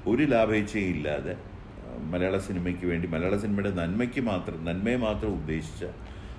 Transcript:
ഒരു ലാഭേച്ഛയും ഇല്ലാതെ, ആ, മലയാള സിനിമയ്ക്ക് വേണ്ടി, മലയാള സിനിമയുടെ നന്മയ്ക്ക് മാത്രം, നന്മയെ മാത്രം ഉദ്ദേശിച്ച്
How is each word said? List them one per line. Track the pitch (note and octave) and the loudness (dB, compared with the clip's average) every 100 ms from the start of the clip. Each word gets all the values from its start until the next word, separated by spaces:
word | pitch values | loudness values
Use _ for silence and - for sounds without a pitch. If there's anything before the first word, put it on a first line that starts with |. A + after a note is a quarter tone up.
| F#2 | 2
ഒരു | B2 | 4
ലാഭേച്ഛയും | D3 A#2 A2 G#2+ G2+ G#2+ F#2+ D#2+ | 6 6 6 4 2 0 0 0
ഇല്ലാതെ, | D2 D2 C#2+ | 0 -2 -2
ആ, | F2+ - - - - B1 A#1+ | -6 -10 -14 -14 -14 -12 -8
മലയാള | D#2 F2 F#2 F#2+ | -4 0 2 2
സിനിമയ്ക്ക് | F#2 F#2 F2 F2 F2+ | 0 -2 -2 0 0
വേണ്ടി, | E2+ E2+ | 0 0
മലയാള | D#2+ F2+ G2+ | 0 2 2
സിനിമയുടെ | G#2+ G2+ G2+ | 2 0 0
നന്മയ്ക്ക് | F2+ E2+ G2+ B2 C#3 | 0 0 0 0 0
മാത്രം, | A#2+ F#2 - D#2+ E2 | 0 0 -2 -4 -2
നന്മയെ | F2+ A2 B2 | 0 2 2
മാത്രം | A2 G#2 G#2+ | 2 0 0
ഉദ്ദേശിച്ച് | F2+ D2+ D#2+ - - F2 - - - - | -2 -2 -2 -4 -8 -8 -8 -12 -12 -12